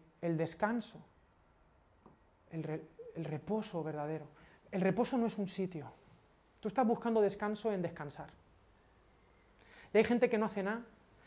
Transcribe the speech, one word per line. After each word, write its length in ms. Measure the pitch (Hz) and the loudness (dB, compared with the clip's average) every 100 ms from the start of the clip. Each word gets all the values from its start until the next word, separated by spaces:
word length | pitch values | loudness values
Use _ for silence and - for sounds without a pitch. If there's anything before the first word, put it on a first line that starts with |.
| - _ | -20 _
el 140 | 170 160 | -2 0
descanso, 640 | 160 - 208 240 - - - _ _ _ _ _ _ _ _ _ - - _ _ _ | 0 0 0 0 -4 -12 -20 _ _ _ _ _ _ _ _ _ -20 -20 _ _ _
el 120 | 165 | -8
re-, 220 | 151 160 156 - 480 165 | -6 -6 -8 -16 -12 -8
el 80 | |
reposo 580 | 156 151 - 214 208 175 | -6 -6 -2 -4 -2 -6
verdadero, 420 | 156 151 147 156 147 - - - - | -4 -4 -4 -6 -8 -16 -20 -20 -8
el 100 | 190 | 0
reposo 360 | 185 185 247 254 | 2 2 2 2
no 100 | 226 | 0
es 100 | 214 | -2
un 100 | 190 | -4
sitio. 420 | - 185 160 123 - - - _ _ _ _ | -4 -4 -6 -12 -16 -20 -20 _ _ _ _
Tú 80 | 214 | -2
estás 180 | 208 226 | 2 4
buscando 360 | 233 233 220 | 2 2 4
descanso 500 | 202 202 208 214 226 | 4 2 -4 -2 -2
en 100 | 196 | 0
descansar. 480 | 170 170 147 - 147 - - - - - _ - - _ - - _ - - - - | -2 -4 -10 -10 -14 -16 -20 -20 -20 -20 _ -20 -20 _ -20 -20 _ -20 -20 -20 2
Y 40 | 214 | 4
hay 60 | |
gente 260 | 220 233 254 | 6 6 4
que 80 | 214 | 4
no 80 | 214 | 0
hace 160 | 208 | 0
nada. 200 | 190 226 240 - - - | -2 -2 -6 -18 -20 -20